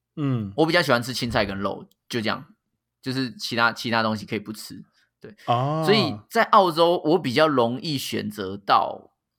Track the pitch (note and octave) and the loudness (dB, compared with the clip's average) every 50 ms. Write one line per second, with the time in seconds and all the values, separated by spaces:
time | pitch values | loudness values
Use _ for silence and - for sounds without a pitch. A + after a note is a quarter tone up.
0 | _ _ _ - D3+ C#3 C3 A#2 G#2+ G2 G2 A#2+ D#3+ D#3+ E3 F3 E3+ - B2+ A#2+ | _ _ _ -4 -2 -2 -2 -2 -4 -4 0 0 2 2 4 2 4 4 4 2
1 | A#2+ B2 B2 - B2+ A#2+ A2+ B2 G#2+ G2 G2 G2 G2+ G2 - - - - _ _ | 2 -2 -6 -6 -4 -2 0 0 0 0 -2 -4 -4 -6 -6 -8 -12 -18 _ _
2 | _ - - A#2+ G#2+ G#2+ G2+ - - - _ _ _ _ _ _ _ _ _ _ | _ -8 -6 -4 -2 -2 -4 -6 -8 -14 _ _ _ _ _ _ _ _ _ _
3 | - C3+ B2 C3 C3 B2 G#2+ G#2 - - B2 A2+ A#2 A#2 A2 - - A#2+ A2+ A#2 | -8 -6 -4 -4 -4 -6 -6 -10 -10 -6 -2 0 0 0 0 -2 -4 -2 -2 0
4 | A2+ A2 A2 G#2+ G2+ - A#2 G#2+ G2+ G#2+ G#2+ - - - G2+ F#2+ - _ _ _ | 0 0 -2 -4 -6 -6 -6 -6 -6 -8 -12 -14 -14 -16 -18 -18 -20 _ _ _
5 | _ _ _ _ - A2+ G#2+ _ - - A#2+ A#2+ B2+ C#3 D3+ D#3+ D#3+ D#3 G#3 A3 | _ _ _ _ -20 -20 -20 _ -2 -2 0 0 0 -2 -2 -2 2 2 2 2
6 | F#3+ D3+ A#2+ G#2+ - - - A3+ A3 - - G#3+ F#3+ F3+ D#3 D#3+ E3+ E3+ F3 F3 | 2 0 -2 -8 -10 -4 0 0 2 4 6 6 6 4 4 2 4 4 2 2
7 | - D3+ D#3 F#3 D#3 C3 A#2 C#3 D#3 D#3 D3 B2+ A#2 A#2 A#2+ C3 - E3+ D3 B2+ | 2 2 2 2 2 0 2 4 4 4 4 4 2 2 0 -4 -6 -6 -6 -6
8 | - - - A2 G#2 G#2 G#2 - G2 F#2 G2 G#2 G2+ - - A2 - - - - | -6 -6 -6 -6 -6 -6 -6 -6 -6 -8 -8 -6 0 2 2 2 2 0 -6 -10
9 | - _ _ _ _ _ _ | -14 _ _ _ _ _ _